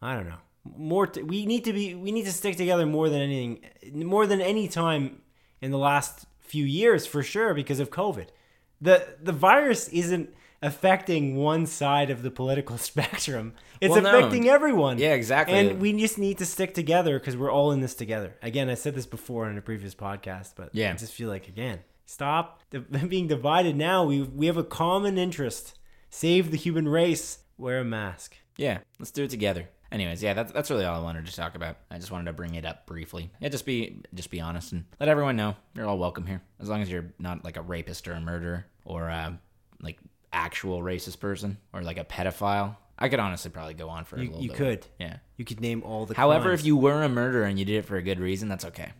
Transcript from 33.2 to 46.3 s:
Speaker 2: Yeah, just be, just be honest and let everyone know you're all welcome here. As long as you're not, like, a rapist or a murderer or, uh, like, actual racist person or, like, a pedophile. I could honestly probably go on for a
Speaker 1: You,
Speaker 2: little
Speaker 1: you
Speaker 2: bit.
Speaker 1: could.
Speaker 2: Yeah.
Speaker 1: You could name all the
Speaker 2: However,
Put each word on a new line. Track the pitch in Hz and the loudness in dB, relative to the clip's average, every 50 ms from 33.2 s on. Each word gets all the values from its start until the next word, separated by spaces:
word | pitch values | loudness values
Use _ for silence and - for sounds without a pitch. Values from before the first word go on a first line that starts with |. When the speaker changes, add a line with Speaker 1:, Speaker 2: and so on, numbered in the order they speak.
| 82 87 - - | -12 -12 -12 -8
Speaker 2:
Yeah, | - 143 | -8 -6
just | 139 139 - | -6 -6 -4
be, | - 131 120 113 - - 50 - - - | -4 -4 -4 -4 -6 -10 -14 -18 -16 -16
just | - 87 - | -14 -14 -12
be | - 87 | -10 -8
honest | 82 82 85 87 85 - - | -8 -6 -6 -8 -8 -8 -8
and | 90 82 - - - | -8 -8 -10 -8 -2
let | 143 151 | 2 2
everyone | 151 147 147 139 127 113 | 4 4 2 0 0 0
know | 107 104 101 - _ _ - | 0 -2 -4 -6 _ _ -12
you're | - 110 107 | -6 -4 -2
all | 101 95 | -2 0
welcome | 90 90 87 - 87 | 0 -2 -2 -4 -6
here. | 90 95 90 - _ _ - | -8 -8 -8 -10 _ _ -12
As | 101 101 | -8 -6
long | 107 104 | -4 -4
as | 104 92 | -2 -4
you're | 90 90 82 85 - - | -4 -6 -8 -10 -12 -12
not, | 90 90 87 82 - | -10 -8 -8 -10 -10
like, | 85 80 85 | -12 -12 -12
a | |
rapist | 82 87 90 82 80 - 85 - - - | -10 -8 -8 -8 -8 -8 -12 -12 -10 -10
or | 87 | -8
a | 82 | -8
murderer | 82 85 87 85 85 87 87 87 90 - _ _ - | -6 -6 -6 -6 -6 -6 -6 -6 -8 -12 _ _ -14
or, | 85 85 85 82 82 | -10 -8 -6 -6 -6
uh, | 82 82 80 82 90 85 - _ _ _ _ _ _ - | -6 -6 -6 -8 -10 -12 -14 _ _ _ _ _ _ -16
like, | - 80 80 - - - _ _ _ _ - | -14 -14 -14 -14 -18 -20 _ _ _ _ -4
actual | 85 82 82 - - - 95 90 87 | -2 -2 -4 -6 -6 -6 -4 -4 -4
racist | 87 90 90 87 - - 92 - | -4 -4 -6 -6 -6 -10 -12 -8
person | - 101 98 90 101 101 101 104 _ _ - | -8 -6 -6 -6 -6 -8 -8 -8 _ _ -12
or, | 95 | -10
like, | 90 85 85 90 | -8 -8 -8 -8
a | 80 | -10
pedophile. | - - - 90 92 90 - 104 101 101 101 101 101 110 - _ _ _ - | -10 -6 -4 -4 -4 -4 -2 -2 0 0 0 0 -2 -6 -10 _ _ _ -4
I | 117 135 | -2 0
could | 123 127 | 0 0
honestly | 107 98 90 87 - 90 | 0 -2 -4 -6 -8 -10
probably | 82 87 80 80 80 | -12 -12 -12 -12 -12
go | 80 85 80 | -12 -12 -12
on | 82 82 80 | -12 -12 -12
for | - - 131 | -12 -10 -8
a | |
Speaker 1:
You, | 127 120 | -8 -8
Speaker 2:
little | - 160 139 | -6 -6 -8
Speaker 1:
you | 117 | -6
Speaker 2:
bit. | - - | -4 -2
Speaker 1:
could. | 143 131 117 95 - - - - | -2 -2 -2 -4 -6 -12 -14 -12
Speaker 2:
Yeah. | 90 85 80 - - _ _ - | -12 -12 -12 -14 -18 _ _ -14
Speaker 1:
You | 120 | -12
could | - 120 110 | -10 -8 -6
name | 113 120 117 113 113 | -4 -4 -4 -4 -6
all | - 110 110 110 101 | -6 -6 -6 -6 -4
the | 110 | 0
Speaker 2:
However, | 113 127 143 | 4 6 6